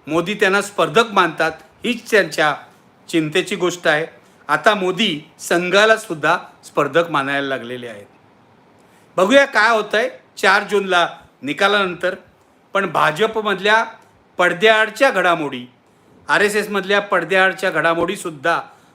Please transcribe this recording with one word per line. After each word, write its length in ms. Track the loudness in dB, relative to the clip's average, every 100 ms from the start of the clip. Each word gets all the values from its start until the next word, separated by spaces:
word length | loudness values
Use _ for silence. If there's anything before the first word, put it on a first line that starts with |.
| -6
मोदी 280 | -4 -2
त्यांना 280 | 0 2 0
स्पर्धक 480 | -2 -2 0 2 2
मानतात, 400 | 2 0 0 -4 -4 -20 _
हीच 260 | -6 -6 0
त्यांच्या 460 | 2 2 0 -2 -2 -10 _ _ _ -4
चिंतेची 480 | -2 0 -2 -2 -2
गोष्ट 320 | -4 -2 0
आहे. 180 | 0 -2 -12 _ _ -4
आता 260 | 0 2
मोदी 560 | 0 -2 -2 -2 -4 -10 -14
संघालासुद्धा 1000 | -2 -2 2 2 4 2 0 -4 -2 -2 -4 -20
स्पर्धक 460 | -8 -2 0 0 0
मानायला 380 | -2 -2 -4 -4
लागलेले 400 | -6 -8 -12 -12
आहेत. 180 | -18 -20 _ _ _ _ _ _ _ _ _ _ 0
बघूया 280 | 4 4
काय 260 | 4 2 2
होतंय 400 | 2 0 -2 -4 -8 _ -2
चार 260 | 2 2
जूनला 460 | 2 -2 0 0 0 -4 -20 _
निकालानंतर. 720 | -10 -2 0 2 -2 -4 -6 -6 -14 _ _ _ _
पण 200 | -4 -2
भाजपमधल्या 920 | 2 0 2 -2 -2 -4 -2 2 2 0 -10 _ _ _ -2
पडद्याआडच्या 720 | 0 2 4 4 2 2 2
घडामोडी, 560 | 2 0 0 -2 -8 -12 _ _ _ _ _ -2
आर 120 | 2
एस 160 | 2 0
एसमधल्या 440 | -4 -4 0 -2
पडद्याआडच्या 720 | 0 -2 0 2 2 0 -4
घडामोडीसुद्धा 880 | 0 0 0 -2 -4 -8 -6 -2 -2 -4 -18 _